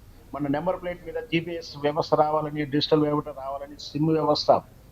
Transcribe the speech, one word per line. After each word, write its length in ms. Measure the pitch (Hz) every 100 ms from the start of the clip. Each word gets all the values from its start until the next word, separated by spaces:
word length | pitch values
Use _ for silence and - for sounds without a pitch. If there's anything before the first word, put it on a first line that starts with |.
| - - - 135
మన 120 | 143
నెంబర్ 320 | 143 175 180
ప్లేట్ 180 | 180 175 165
మీద 80 | 160 160
జీపీఎస్ 440 | 165 165 170 - 143
వ్యవస్థ 340 | 147 151 - 151
రావాలని, 500 | 151 156 151 151 147
డిజిటల్ 360 | 147 - 156
వ్యవస్థ 280 | 147 147 151
రావాలని, 460 | 135 135 139 143 147
సిమ్ 300 | - 147 160
వ్యవస్థ, 420 | 160 147 147 - 127 - - -